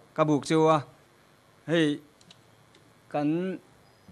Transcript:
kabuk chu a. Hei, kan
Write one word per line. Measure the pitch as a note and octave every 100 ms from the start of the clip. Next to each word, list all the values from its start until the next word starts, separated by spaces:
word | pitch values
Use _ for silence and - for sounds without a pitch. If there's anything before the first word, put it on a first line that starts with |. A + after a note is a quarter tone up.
| - -
kabuk | D#3 C#3+
chu | - D#3+ D#3+
a. | D#3 - - _ _ _ _ _ _ -
Hei, | E3+ D3+ D3 - _ - - _ _ _ _ _ _ _
kan | D3 D3 E3 F#3 F3 - _ _ _ -